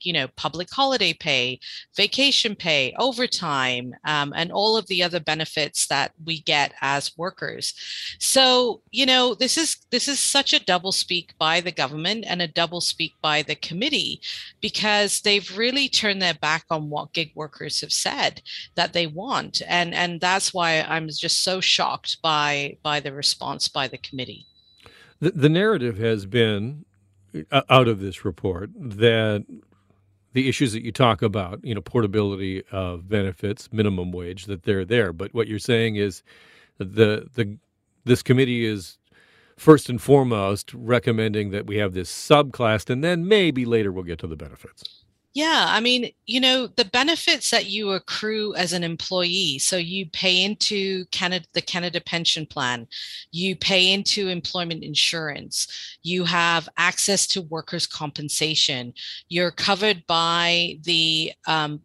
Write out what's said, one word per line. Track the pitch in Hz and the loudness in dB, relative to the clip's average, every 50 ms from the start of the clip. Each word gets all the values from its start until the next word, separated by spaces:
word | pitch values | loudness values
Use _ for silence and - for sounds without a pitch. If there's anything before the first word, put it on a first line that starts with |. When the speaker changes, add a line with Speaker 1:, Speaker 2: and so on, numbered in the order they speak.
| - | -6
Speaker 1:
you | 180 170 | -4 -2
know, | 156 135 131 - | -2 -2 -4 -6
public | - - 151 151 160 180 - | -6 -6 -6 -6 -6 -10 -6
holiday | - - 269 269 262 247 202 170 156 | -2 0 2 2 2 2 0 0 0
pay, | - - 160 143 131 123 127 127 - - - - - - _ - | -2 -2 0 0 0 0 -2 -4 -8 -12 -14 -16 -16 -18 _ -2
vacation | - 202 208 - - 277 277 247 - - 226 202 | 0 0 2 2 2 2 2 2 2 0 -2 -4
pay, | - - 170 156 143 131 123 - - | -4 -2 0 2 2 0 0 -2 -2
overtime, | 226 269 247 - - 151 - - 180 165 143 135 131 127 127 123 123 127 117 - - | -2 0 0 -2 -4 -4 -4 -4 -4 -2 0 0 0 0 -2 -4 -6 -10 -12 -8 -4
um, | 151 151 147 143 143 - | -2 0 0 0 -2 -2
and | - 165 180 175 | -4 -4 -2 -2
all | 190 202 220 220 | 0 2 2 2
of | 226 196 | 0 0
the | - 190 175 180 | -2 -2 0 0
other | 175 170 175 | 0 -2 -2
benefits | 151 - 156 156 156 - - 156 147 143 - - - - | -2 -2 -2 -2 -4 -4 -4 -4 -4 -2 -2 -4 -2 0
that | 151 139 143 - - - 160 | 0 0 0 -2 -6 -10 -10
we | 165 165 156 | -8 -8 -6
get | - - 156 147 139 - - - | -2 0 2 2 2 0 -2 -4
as | - 135 139 143 139 - - - | -2 -2 -2 -2 -2 -6 -8 -8
workers. | 165 185 - - - - - 62 - - - - - - - - - - - - | -8 -8 -8 -8 -8 -10 -8 -8 -8 -8 -8 -10 -12 -12 -12 -10 -10 -12 -8 -4
So, | - - - 262 262 254 254 247 254 240 196 - _ _ - | -2 2 4 4 6 6 6 4 2 0 -2 -4 _ _ -2
you | 233 277 | 0 2
know, | 262 254 254 247 254 226 | 4 4 4 4 2 0
this | - 247 240 - 311 | 0 0 0 2 0
is, | 330 285 - - _ _ | 0 0 -2 -6 _ _
this | - 247 - | -4 -2 -2
is | 285 277 - | -2 -2 0
such | - - - 277 269 - - | 0 2 2 2 2 2 0
a | 294 | 0
doublespeak | - - 180 180 170 190 185 - - - 180 175 170 - - - | 2 2 0 0 0 -2 -2 -2 -2 -2 -4 -6 -6 -8 -4 -2
by | 160 156 165 175 | 0 2 2 2
the | 170 180 170 | 0 -2 -2
government | - 143 131 147 151 160 180 214 226 214 - | -2 -2 -2 -2 -4 -4 -4 -4 -4 -4 -4
and | 180 180 | -4 -2
a | 175 160 | -4 -2
doublespeak | 151 175 170 165 175 175 - - - - 165 156 - _ | -2 -2 -2 -2 -2 -4 -4 -4 -4 -4 -6 -8 -6 _
by | - 156 151 151 151 | -2 0 0 0 0
the | - 151 | -2 -4
committee, | - - - 170 175 233 311 302 208 117 117 - - - - - - - - - _ | -6 -8 -8 -6 -4 -2 -2 0 -2 -2 -4 -8 -10 -10 -10 -12 -12 -14 -16 -12 _
because | - 214 - - 190 214 208 208 208 196 - - - | -8 -6 -4 -2 0 2 2 2 2 2 0 0 2
they've | 208 202 202 175 - 185 196 | 2 2 2 0 -2 -4 -2
really | 226 247 254 285 269 247 | -2 0 0 0 0 0
turned | - - - 208 196 196 185 | 0 0 0 0 0 0 0
their | 175 165 | -2 -2
back | - - 151 156 160 - - | 0 0 0 0 0 -2 -4
on | 165 156 151 147 | -4 -4 -4 -6
what | 147 151 151 147 - | -6 -8 -8 -6 -6
gig | 170 160 151 _ | -6 -6 -6 _
workers | - 156 147 - - 160 151 - - | -12 -12 -12 -12 -12 -10 -6 -6 -6
have | - - - | -4 -2 -2
said | - - - - - - - - - - - - - - - _ | -2 -2 -2 -2 0 -2 -2 -2 -6 -12 -14 -14 -14 -14 -6 _
that | - 170 170 - | -2 -2 0 0
they | 175 170 156 | -2 -2 -2
want. | 147 165 202 269 240 160 143 147 - - - | -4 -8 -6 -4 -4 -4 -4 -4 -6 -6 -4
And, | 165 170 175 175 170 170 | -2 0 0 0 0 0
and | 156 175 175 175 165 | -2 -2 -2 -2 -2
that's | 180 180 185 196 - - - | 0 2 2 2 0 -2 -2
why | 185 170 165 165 156 151 | 0 0 2 2 0 0
I'm | - 156 160 160 156 | -2 -2 -4 -4 -4
just | 147 - - 165 - - - | -6 -4 -2 -2 0 0 0
so | 185 185 185 | 0 -2 0
shocked | 180 - - - 175 127 131 - - - - - - | 2 2 2 2 2 0 -2 -4 -6 -8 -6 -2 0
by, | 165 156 151 147 147 143 143 143 143 - - - | 0 2 2 2 0 0 -2 -4 -6 -8 -6 -4
by | 151 147 147 | -2 -2 -2
the | 139 147 135 | -2 -6 -6
response | 143 139 - - - 127 127 143 143 - | -2 -2 -2 -2 -2 -4 -6 -4 -2 -4
by | - - 151 135 123 | -2 -2 -2 -4 -4
the | - 127 | -6 -10
committee. | - - - 131 127 - 98 - - _ _ _ _ _ _ _ - - - - - - _ _ 147 | -14 -12 -8 -6 -6 -6 -6 -10 -16 _ _ _ _ _ _ _ -20 -20 -20 -20 -20 -20 _ _ -2
Speaker 2:
The, | 165 | -2
the | - 165 127 151 | 2 4 4 4
narrative | 156 175 202 220 220 160 127 120 113 95 | 6 4 4 2 2 0 0 -2 -2 0
has | 113 113 113 107 98 | 0 0 0 0 -2
been, | 95 101 123 113 110 107 101 104 123 147 147 - _ _ _ _ _ _ _ _ _ - - - - 147 | 0 2 4 4 4 4 0 -2 -4 -8 -10 -16 _ _ _ _ _ _ _ _ _ -12 -12 -4 0 2
uh, | 139 - - | 2 4 6
out | 135 131 123 | 8 8 8
of | 117 113 95 | 6 4 0
this | 95 98 90 - - | -4 -8 -8 -6 -6
report, | 104 85 - - 101 90 85 101 - 202 | -6 -6 -4 -4 -4 -4 -4 -8 -12 -12
that | 233 160 123 101 101 117 117 113 113 110 107 104 104 - - - - - _ _ _ _ _ _ _ _ _ _ _ _ _ - | -12 -12 -10 0 4 4 6 6 4 4 2 0 -2 -4 -8 -14 -20 -20 _ _ _ _ _ _ _ _ _ _ _ _ _ -2
the | 127 131 135 | 0 2 2
issues | 120 - 147 123 101 | 2 2 0 0 0
that | 113 117 | -4 -6
you | 117 | -4
talk | 110 - 135 117 110 - 117 | 2 4 4 6 6 4 2
about, | 110 98 107 95 85 98 101 - | 0 0 -2 -4 -6 -8 -10 -8
you | - 113 | -6 -6
know, | 101 | -6
portability | - - - 123 113 104 95 107 104 101 98 95 98 95 95 95 - _ - | -6 -2 2 2 2 2 2 2 0 0 0 -4 -4 -4 -4 -6 -8 _ -6
of | 95 95 90 87 85 87 92 | -4 -4 -4 -6 -8 -4 -2
benefits, | 107 104 98 95 90 - - 101 107 - - - - | 0 0 0 0 -2 -4 -6 -6 -6 -6 -10 -4 -2
minimum | 107 107 104 98 90 90 90 | 0 0 2 0 -2 -4 -6
wage, | 87 90 87 87 92 98 92 | -6 -8 -8 -10 -10 -10 -10
that | 101 98 90 - | -10 -10 -4 0
they're | 117 104 95 92 | 0 0 0 0
there. | 87 117 120 110 90 82 | 2 2 2 2 2 -2
But | 82 95 104 - | -6 -8 -4 -2
what | 117 113 | -2 -2
you're | 107 107 101 | -2 -4 -4
saying | - - 120 113 113 113 107 | 0 2 2 2 2 2 0
is | 104 101 101 90 - - _ - - - - - - _ _ _ - | 0 -2 -2 -4 -6 -14 _ -20 -20 -20 -20 -20 -20 _ _ _ -10
that | 101 92 101 | -10 -2 4
the, | 110 110 104 107 110 - - - | 4 6 6 4 2 -4 -6 -4
the, | 120 113 101 104 - _ _ _ _ _ _ _ _ - | -4 -4 -4 -6 -12 _ _ _ _ _ _ _ _ 2
this | 123 123 - - | 4 4 4 4
committee | - 123 127 135 123 123 120 117 | 4 4 4 4 2 2 0 -2
is | 110 107 101 87 - - _ _ _ _ _ _ _ _ _ _ _ _ | -2 -4 -4 -8 -12 -18 _ _ _ _ _ _ _ _ _ _ _ _
first | - - - 156 139 - - | 6 8 10 10 10 8 2
and | 123 120 - | -6 -2 4
foremost | - 139 139 135 123 117 104 98 98 101 101 - - - | 6 6 6 6 4 2 0 0 0 -2 -2 -6 -10 -16
recommending | 123 123 110 123 117 - 131 113 110 113 110 104 107 104 101 | -10 -2 0 0 2 2 2 0 2 0 0 0 -2 -2 -2
that | 92 104 98 | -4 -6 -6
we | 98 101 | -4 -2
have | 104 104 98 92 | 0 0 0 -2
this | 92 90 - | -4 -6 -6
subclass, | - - - - 151 147 147 135 - - 123 110 110 104 - - | -8 -6 2 6 6 6 6 4 0 0 2 2 2 2 0 -2
and | 127 127 147 | -2 0 0
then | 170 180 170 170 190 | 0 0 0 2 4
maybe | 220 208 190 165 127 127 123 | 6 6 6 4 2 2 2
later | 117 117 113 107 101 90 | 2 2 2 2 2 -2
we'll | 92 90 | -4 -6
get | 85 85 82 | -6 -6 -8
to | - | -8
the | 85 78 | -8 -8
benefits. | 76 80 73 - - - - - - - - - - _ _ _ _ _ _ - | -10 -12 -14 -16 -18 -20 -20 -18 -18 -18 -18 -18 -20 _ _ _ _ _ _ -4
Speaker 1:
Yeah, | 277 302 320 320 262 185 | -2 0 2 4 4 4
I | 165 180 208 | 4 4 4
mean, | 226 247 247 247 240 - - _ _ | 4 4 2 2 0 -2 -8 _ _
you | - 226 254 | -4 0 2
know, | 254 254 262 262 247 | 4 4 4 4 2
the | 208 - - 240 | 0 0 -2 0
benefits | 190 - 247 262 302 339 302 - - 330 254 - - | 2 2 2 4 2 2 2 2 0 0 0 2 2
that | - 226 214 | 2 0 0
you | 196 196 214 214 196 190 | 0 -4 -4 -2 -2 -2
accrue | 180 - - - - - 214 220 214 214 214 180 | -2 -4 -6 -6 -4 -4 -2 -2 -2 -2 -2 -2
as | - 180 165 175 | -2 -2 -2 -2
an | 180 175 | -2 -2
employee, | 165 170 160 - - 190 180 180 175 175 190 190 156 135 135 | -4 -4 -6 -6 -4 -2 0 0 0 0 0 0 -2 -2 -2
so | - - 190 180 | -2 0 0 0
you | 170 165 185 196 190 | -2 -4 -4 -6 -6
pay | 160 - - - 190 180 180 185 | -8 -6 -2 0 2 2 2 2
into | 202 214 - - - 214 202 190 190 190 185 185 | 0 0 -2 -2 -2 0 -2 -2 -2 -2 -4 -6
Canada, | - - - 185 180 180 180 165 - - | -6 -6 -4 -2 -2 -2 -4 -6 -6 -6
the | 175 165 | -6 -4
Canada | - - 180 170 180 165 175 - | -4 -4 -4 -4 -4 -4 -6 -6
Pension | - - 170 170 - - 165 156 | -4 -4 -2 0 -2 -2 -2 -4
Plan, | - - 151 135 123 120 120 117 - - - - - - - - - | -6 -6 -4 -2 -2 -2 -4 -6 -12 -14 -14 -14 -14 -14 -16 -16 -12
you | - 165 185 190 180 | -6 -4 -2 -2 -2
pay | - - - 196 185 180 185 190 | -2 0 2 4 4 4 4 4
into | 196 196 - - 208 202 185 | 2 0 0 0 0 0 -2
employment | 185 175 - - - 185 175 170 165 156 147 | -2 -4 -6 -6 -4 -4 -4 -4 -6 -8 -8
insurance, | 151 147 143 - - - 165 160 151 139 - - 143 - - - - - - - - - - - | -4 -2 0 0 0 0 -2 -4 -6 -8 -8 -10 -8 -6 -6 -6 -6 -8 -12 -14 -16 -16 -10 -6
you | 165 180 185 175 | -4 -2 0 0
have | 170 175 175 170 170 170 165 156 - - | 0 2 2 2 2 2 0 -2 -4 -2
access | - 170 175 175 - - - 202 180 - - | 0 0 0 0 0 0 0 2 2 0 0
to | - 196 | -2 -4
workers' | 175 151 160 160 151 - - 170 - | -6 -6 -8 -10 -8 -6 -6 -6 -6
compensation, | - - - 160 147 - - 147 143 - - 156 156 156 - - - 143 123 120 120 - - - - - - - - | -6 -6 -8 -8 -8 -8 -8 -8 -6 -2 0 0 0 2 2 0 0 0 -2 -6 -8 -12 -14 -14 -14 -14 -14 -10 -4
you're | 170 175 180 170 | -2 0 0 0
covered | - - - 202 202 180 208 220 202 170 - | 0 -2 0 0 2 2 2 2 0 0 0
by | - 165 165 165 165 170 170 170 170 175 175 175 170 - 156 151 | 0 0 2 2 2 2 2 2 2 2 2 0 -2 -6 -6 -2
the, | 175 170 165 160 160 160 160 160 160 - - - | 0 2 2 2 2 0 0 -2 -4 -8 -6 -2
um, | - 160 156 151 147 151 147 - | 0 0 0 0 -2 -4 -6 -4